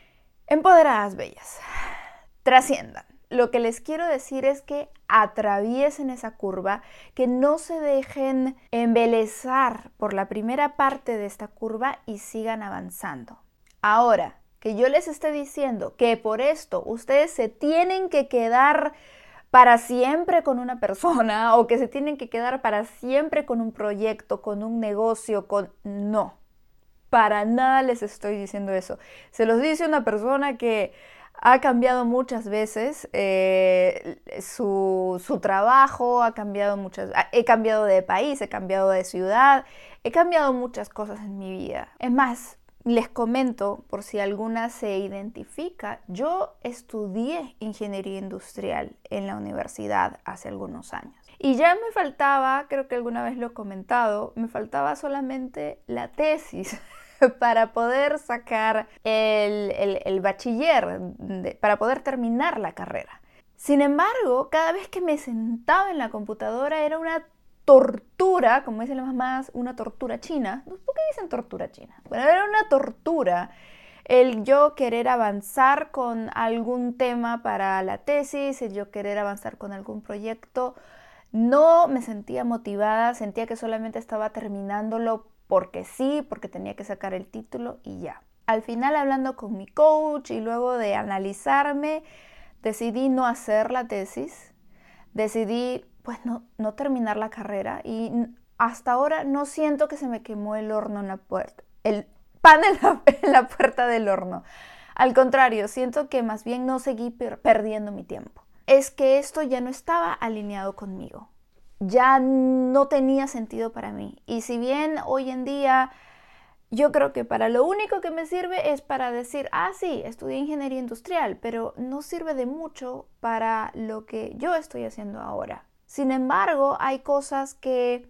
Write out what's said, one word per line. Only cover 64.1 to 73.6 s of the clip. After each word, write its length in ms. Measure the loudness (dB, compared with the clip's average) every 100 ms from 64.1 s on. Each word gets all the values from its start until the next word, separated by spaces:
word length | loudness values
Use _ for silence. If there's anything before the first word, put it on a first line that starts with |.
| 2 0 0 0
cada 220 | 0 0
vez 160 | -2 -6
que 120 | -6
me 180 | -2 -2
sentaba 720 | -4 -6 -4 -6 2 2 2
en 80 | -2
la 120 | -6
computadora 720 | -8 -10 -8 -6 -4 -2 0
era 160 | -2 -2
una 280 | -4 -6 -8 _ _ _
tortura, 1000 | 10 10 10 -2 _ 0 2 4 4 4
como 180 | 0 -8
dicen 140 | -6 -6
las 100 | -6
mamás, 440 | -4 -2 -4 -8
una 220 | -8 -8 -8
tortura 420 | -10 -8 -8 -8
china. 440 | -6 -4 -4 -6
¿Por 140 | -12 -12
qué 220 | -6 -4 -4
dicen 160 | -4 -6
tortura 420 | -8 -8 -10 -12
china? 240 | -14 -20 -20 -10
Bueno, 160 | 0
era 200 | 4 4
una 240 | 4 0 2
tortura 840 | 2 2 -6 -2 0 2 0 -4 -14